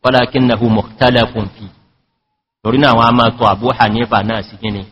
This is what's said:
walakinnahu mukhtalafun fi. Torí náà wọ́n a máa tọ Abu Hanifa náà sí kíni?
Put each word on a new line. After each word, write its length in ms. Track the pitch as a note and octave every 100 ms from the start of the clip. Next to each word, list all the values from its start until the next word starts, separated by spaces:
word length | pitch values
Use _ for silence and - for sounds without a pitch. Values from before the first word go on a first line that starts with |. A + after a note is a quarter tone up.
walakinnahu 600 | B2+ B2+ B2 C#3 B2+ A2+ A#2
mukhtalafun 800 | A2 - - B2+ B2 A2+ A2+ G2
fi. 160 | - G2 _ _ _ _ _ _ _ _ _ G#2+
Torí 120 | B2+
náà 160 | C#3+
wọ́n 140 | A#2 A#2
a 40 |
máa 200 | A#2+ A#2
tọ 120 | A2 A2
Abu 220 | G2 A#2+
Hanifa 540 | B2+ A2+ A2 A#2 A2+
náà 180 | G#2 A2+
sí 140 | G2 G2+
kíni? 260 | A2 G2+ G2